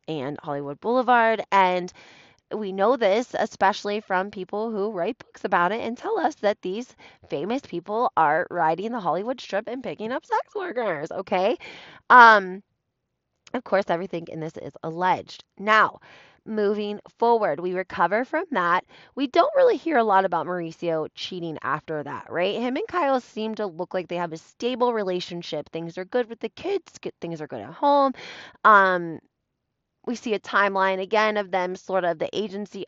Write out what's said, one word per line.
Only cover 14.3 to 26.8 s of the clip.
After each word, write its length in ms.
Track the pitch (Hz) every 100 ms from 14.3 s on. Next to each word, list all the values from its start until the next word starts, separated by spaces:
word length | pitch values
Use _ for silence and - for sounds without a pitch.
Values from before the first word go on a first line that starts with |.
| 160
this 160 | 151 -
is 160 | 143 -
alleged. 640 | 160 165 185 139 - - - -
Now, 440 | 202 214 208 - - - - _ -
moving 540 | 214 202 208 208 208 - _
forward. 400 | 233 226 190 147
We 140 | 180
recover 520 | 185 185 - 175 214 254
from 200 | 311 370
that. 340 | 214 175 175 - - - -
We 120 | 269
don't 280 | 339 554 571
really 220 | 508 330
hear 200 | 330 269
a 60 |
lot 220 | 220 190 190
about 200 | 170 151
Mauricio 640 | 180 165 - 170 160 147 -
cheating 420 | - 185 165 151
after 420 | 127 151 - 156
that, 280 | 139 117 -
right? 240 | 151 190 208
Him 200 | 240 277
and 120 | 453
Kyle 320 | 359 277 262
seem 360 | - - 220 214
to 100 | 208
look 280 | 160 175
like 140 | 185 165
they 100 | 175
have 160 | 175
a 40 | 160
stable 560 | - - 240 240 247
relationship. 760 | 226 185 180 - 175 - 151 -
Things 280 | 165 165 180
are 80 | 185
good 240 | 247 226
with 100 | 226
the 100 | 226
kids, 440 | - 359 392